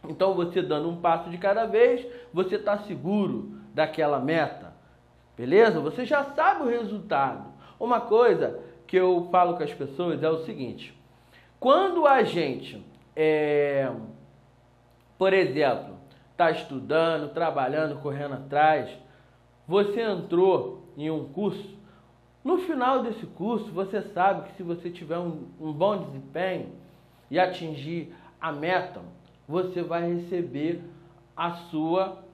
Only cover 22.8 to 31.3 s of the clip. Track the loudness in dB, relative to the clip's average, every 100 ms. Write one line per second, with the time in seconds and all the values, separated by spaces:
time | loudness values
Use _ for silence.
22.8 | 2 2 -2 -6 -12 -6 -2 -2 -4 -6
23.8 | -4 -4 -4 2 2 2 -6 -12 -8 -6
24.8 | -8 -10 -6 -4 -4 -8 -12 -10 -8 0
25.8 | 0 0 -6 -12 -10 -4 -4 -4 -8 -16
26.8 | -20 -20 _ _ _ 0 0 -2 -8 -8
27.8 | -6 -8 -8 -16 -20 _ -6 -4 0 0
28.8 | -2 -12 -18 -20 -20 _ -6 -4 -2 -4
29.8 | -4 -2 -2 -2 -4 -4 -4 -4 -4 -4
30.8 | -10 -20 -20 -20 _